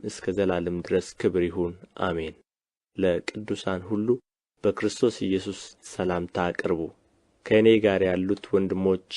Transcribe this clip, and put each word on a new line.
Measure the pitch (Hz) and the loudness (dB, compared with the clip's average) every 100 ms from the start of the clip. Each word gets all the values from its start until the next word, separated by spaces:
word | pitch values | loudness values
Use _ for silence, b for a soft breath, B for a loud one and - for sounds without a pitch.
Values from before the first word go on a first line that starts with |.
እስከ | 104 - 95 | -6 -8 -4
ዘላለም | 95 92 87 87 87 | 0 0 0 -2 -4
ድረስ | - 92 - | 0 -2 -2
ክብር | - 104 90 | -2 0 2
ይሁን፣ | 87 90 87 87 - - | 0 -2 -4 -6 -16 -6
አሜን። | 92 82 78 - _ _ _ _ _ - | -4 -2 -6 -10 _ _ _ _ _ -2
ለቅዱሳን | 92 87 - 107 104 101 - 90 | 0 0 -4 -8 -6 -4 -4 -4
ሁሉ | 95 104 113 123 _ _ _ _ | -2 -2 0 0 _ _ _ _
በክርስቶስ | 104 - 104 - 120 - | -2 0 -2 2 0 2
ኢየሱስ | 95 95 101 95 - - | -2 -2 -2 -10 -14 -20
ሰላምታ | - - 92 87 87 95 | -12 -4 -2 -2 -2 -2
አቅርቡ። | 87 - 92 82 78 - _ _ _ _ - | -2 -2 -2 -2 -4 -12 _ _ _ _ 2
ከእኔ | 107 113 110 | 6 8 6
ጋር | 104 95 | 4 4
ያሉት | 92 90 92 101 - | 2 0 -2 -4 0
ወንድሞች | 98 92 92 95 92 - | 0 2 0 0 0 -4